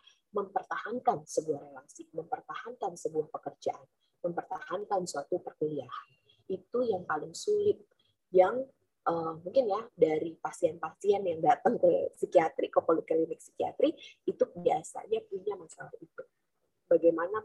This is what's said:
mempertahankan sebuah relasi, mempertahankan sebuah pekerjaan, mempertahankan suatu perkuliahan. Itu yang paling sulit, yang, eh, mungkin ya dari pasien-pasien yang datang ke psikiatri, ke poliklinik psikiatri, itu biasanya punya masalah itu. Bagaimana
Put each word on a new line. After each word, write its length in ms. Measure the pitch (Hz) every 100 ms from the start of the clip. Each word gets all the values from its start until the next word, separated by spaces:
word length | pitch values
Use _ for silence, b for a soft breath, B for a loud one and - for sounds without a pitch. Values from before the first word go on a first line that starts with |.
| _ _ _
mempertahankan 960 | 202 196 - - - 208 240 - 151
sebuah 480 | - - 156 139 -
relasi, 320 | 135 - - -
mempertahankan 800 | - - - - - - - -
sebuah 400 | 175 160 156 151
pekerjaan, 540 | - - - - - - _ _ _
mempertahankan 880 | 247 240 - 370 - - 415 392 -
suatu 320 | - - -
perkuliahan. 680 | - - 151 147 123 - - _ _ _ -
Itu 320 | 185 - 240
yang 240 | 240 185 -
paling 240 | 151 160
sulit, 480 | 170 - 415 415 - - _ _ _ _
yang, 320 | 185 220 247 262 _ _ _ -
eh, 240 | 165 165 160
mungkin 320 | 175 269 233
ya 80 | 202 233 -
dari 400 | 160 156 165 160
pasien-pasien 880 | 156 - 170 165 156 - 196 202
yang 160 | 190 160
datang 400 | 160 143 - 240
ke 320 | 175 - - -
psikiatri, 480 | - 175 160 - -
ke 160 | 185
poliklinik 560 | - 160 - 160 160 156
psikiatri, 560 | - - - - 294 - b b -
itu 160 | - -
biasanya 720 | - 175 160 - - - -
punya 320 | - 381 403 370
masalah 400 | 330 - - -
itu. 240 | - - - _ _ _ _ _
Bagaimana 560 | - - 339 330 349 427